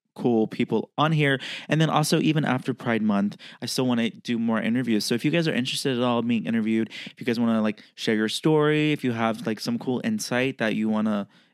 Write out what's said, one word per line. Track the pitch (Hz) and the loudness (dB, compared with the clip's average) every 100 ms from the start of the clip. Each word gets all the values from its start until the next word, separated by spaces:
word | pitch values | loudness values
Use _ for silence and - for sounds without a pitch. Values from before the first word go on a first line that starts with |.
| _ - | _ -4
cool | 131 113 110 | 2 2 2
people | - 120 110 - - | 0 0 0 -2 0
on | 151 | 0
here. | 156 143 135 - - - | 2 2 0 -4 -10 -2
And | 151 | 2
then | 156 | 4
also | 147 151 165 | 2 2 2
even | 156 156 143 | 2 2 0
after | 127 - | -2 -2
Pride | 123 120 113 | -4 0 0
Month, | 107 101 101 - - - | 2 2 0 -4 -18 -10
I | 123 | -6
still | - 127 | -2 0
wanna | 120 113 | 2 -2
do | - - 117 | -4 -4 -2
more | 113 110 | 0 0
interviews. | 110 120 120 107 - | 0 0 2 0 2
So | 120 | 0
if | 151 | 0
you | |
guys | 165 160 | 0 0
are | |
interested | 120 127 - 143 123 | 0 -2 -2 -2 0
at | |
all | 123 120 | 0 0
in | 117 | 0
being | 117 - | 0 0
interviewed, | 113 107 110 110 - - | -2 0 0 -2 -6 -16
if | - | -8
you | 120 | -4
guys | 117 | 0
wanna, | 117 110 | 2 2
like, | 107 104 - - | 0 -4 -12 -8
share | - 107 | -2 0
your | 110 | 0
story, | - 160 156 151 151 151 | 0 2 2 2 2 0
if | 147 | 0
you | 127 | -2
have, | 117 113 110 117 | 0 -2 -2 -4
like, | 107 | -4
some | - 117 | -4 -4
cool | - 123 | -2 -2
insight | 113 107 - 123 131 131 | -2 -4 -2 -2 -2 -2
that | 113 107 | -2 0
you | 110 | 0
wanna | 107 107 104 101 _ _ | 0 0 -2 -4 _ _